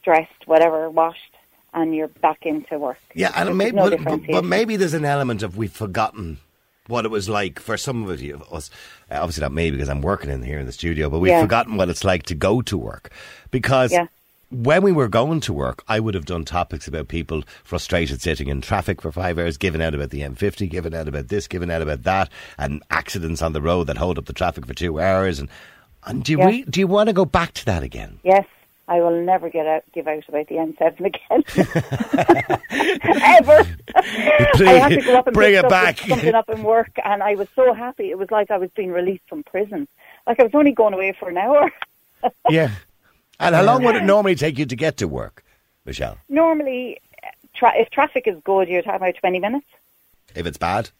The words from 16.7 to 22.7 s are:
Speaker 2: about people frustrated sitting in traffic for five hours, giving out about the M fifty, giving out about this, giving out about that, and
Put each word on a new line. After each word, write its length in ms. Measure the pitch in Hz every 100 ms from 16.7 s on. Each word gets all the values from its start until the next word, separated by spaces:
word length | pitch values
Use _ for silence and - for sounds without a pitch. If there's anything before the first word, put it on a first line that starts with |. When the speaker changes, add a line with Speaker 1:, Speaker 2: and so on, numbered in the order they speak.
| 78 -
Speaker 2:
about 220 | 80 71
people 340 | 78 80 80 - -
frustrated 580 | _ 87 - 90 80 69
sitting 240 | 85 78 69
in 120 | 69
traffic 420 | - 104 85 92
for 80 | 82
five 260 | 90 92 85
hours, 200 | 85 71
giving 260 | 95 80
out 120 | 82
about 160 | 73 71
the 120 | 71
M 140 | 71 65
fifty, 320 | 101 - 95
giving 260 | 87 82
out 140 | 82 78
about 180 | 73 67
this, 220 | 101 -
giving 240 | 90 87
out 100 | 82
about 220 | 76 73
that, 260 | 73 95 92 - - -
and 280 | 69